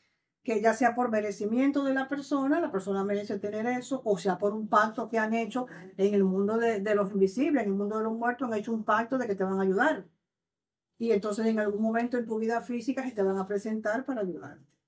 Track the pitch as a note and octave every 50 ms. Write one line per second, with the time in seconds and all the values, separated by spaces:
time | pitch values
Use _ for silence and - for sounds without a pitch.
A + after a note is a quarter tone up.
0 | _ _ _ _ _ _ _ _ - - A3 G#3 G#3+ A3+ A3 - B3+ A#3 A3 A#3+
1 | B3 A#3 A3 G#3+ G#3 G#3 G3 - G#3 G#3+ A#3 B3 C4+ C#4 C#4+ C#4+ C#4 C4+ C4 C4+
2 | C4 C4+ C#4+ C#4+ C#4 - D4 C#4 C4+ C4+ D4+ E4+ E4+ - - F#3+ F#3 G3+ G3 G3
3 | G3 G3+ G3+ G3+ G#3 - G#3+ G3 G#3 G#3 G#3+ G#3+ A3 B3 B3+ B3 B3 - C#4 B3+
4 | - A3+ G3+ F3 - G3 F3+ - G3+ G#3 G#3 A3 G#3+ - A3+ G#3 A3 A3+ - -
5 | A#3 A3+ A#3 A3+ G#3+ A3 A3 A#3 A3+ G#3 - B3+ B3+ - - E3+ F3 - - -
6 | F#3+ G3+ G#3 G3+ F#3+ F#3+ F#3 F#3+ G3+ G3+ A3 A3+ A#3 A#3 A3+ G3+ G3 G#3+ G#3 G3+
7 | G3+ F#3+ G#3 G3 F#3+ F#3+ - A#3+ C#4+ E4+ D4 B3 G#3+ G3+ G3 G3 G3+ G#3 G#3+ A3
8 | A3 A3+ A3+ A3+ A#3 A#3+ B3 - C4+ A#3 A3 G#3 G#3+ A#3 A3+ A3 G#3+ - G#3 A3
9 | A#3 A#3 C4 C4 A#3+ A3 G3 F#3+ F#3+ F#3+ F#3+ F#3+ G3 F#3+ F#3 G#3 B3+ D#4 D4+ G3
10 | - - _ _ _ _ _ _ _ _ _ _ _ _ _ _ _ _ _ -
11 | A#3 A#3 A3 G3+ G3 G#3+ G#3 G#3+ A3 A3+ A3+ G#3+ G#3 G#3 G#3 G3+ A3 A3 A3+ A#3
12 | A#3+ A#3+ B3 B3 A3+ A3+ A3 A3 A3+ A3 A#3 A#3 A3+ - A#3+ A#3+ A3+ C#4 B3+ C4+
13 | A#3+ B3+ A#3 G#3 G3 F#3+ F#3+ F#3+ F#3 G3 G#3 G3 - A3 G#3+ A3 A3 G#3 G#3+ B3
14 | C4 - C4 A3+ G3+ F3+ E3 D3 - C#3 - - - _ _ _ _